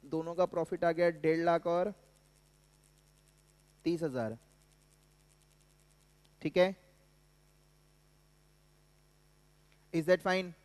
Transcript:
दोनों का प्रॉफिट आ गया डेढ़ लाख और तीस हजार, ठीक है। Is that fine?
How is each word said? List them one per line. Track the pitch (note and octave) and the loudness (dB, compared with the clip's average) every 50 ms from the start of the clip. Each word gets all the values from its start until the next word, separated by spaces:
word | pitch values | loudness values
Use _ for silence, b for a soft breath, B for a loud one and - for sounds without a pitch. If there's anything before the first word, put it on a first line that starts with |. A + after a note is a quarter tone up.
| - | -12
दोनों | C#3+ C#3+ D#3+ D#3+ E3 E3+ | -6 -6 -6 -6 -6 -2
का | E3+ F3+ | -2 -2
प्रॉफिट | F3 - F3 E3 - - E3+ - | -2 0 -4 -4 -4 -4 -2 0
आ | E3+ E3 | 0 2
गया | D#3+ F3 F3 E3+ D#3 D3+ | 2 2 0 0 0 2
डेढ़ | D#3+ D#3+ E3 E3+ | 2 2 2 2
लाख | E3+ E3+ E3 D#3 | 2 2 2 2
और | F3 E3+ F3 F3+ G#3 G3+ - - - _ _ _ - _ _ _ _ _ _ _ _ _ _ _ - _ _ _ _ _ _ _ - _ - _ _ _ _ _ _ _ _ _ | 0 0 0 0 -2 -4 -10 -18 -20 _ _ _ -20 _ _ _ _ _ _ _ _ _ _ _ -20 _ _ _ _ _ _ _ -20 _ -20 _ _ _ _ _ _ _ _ _
तीस | E3 E3+ E3 E3 | -2 -2 -2 -2
हजार, | D#3 B2+ B2+ A#2 A2 A2 A#2 - _ _ _ _ _ _ _ _ _ _ _ _ _ _ _ _ _ _ _ _ _ _ _ _ _ _ _ _ _ _ _ _ _ _ _ _ _ _ _ - | -4 -4 -4 -4 -4 -6 -10 -16 _ _ _ _ _ _ _ _ _ _ _ _ _ _ _ _ _ _ _ _ _ _ _ _ _ _ _ _ _ _ _ _ _ _ _ _ _ _ _ -8
ठीक | D#3+ D3 | -4 2
है। | F#3 F3+ F#3 G3 - - - _ _ _ _ _ _ _ _ _ _ _ _ _ _ _ _ _ _ _ _ _ _ _ _ _ _ _ _ _ _ _ _ _ _ _ _ _ _ _ _ _ _ _ _ _ _ _ _ _ _ _ _ _ _ _ _ - _ _ _ - | 4 2 2 2 -6 -16 -20 _ _ _ _ _ _ _ _ _ _ _ _ _ _ _ _ _ _ _ _ _ _ _ _ _ _ _ _ _ _ _ _ _ _ _ _ _ _ _ _ _ _ _ _ _ _ _ _ _ _ _ _ _ _ _ _ -20 _ _ _ -4
Is | E3 D#3+ | -4 2
that | D3+ F#3 F3+ - | 4 2 2 4
fine? | G3 F#3 F#3+ F#3 F3+ E3 - _ | 0 0 0 -2 -6 -10 -18 _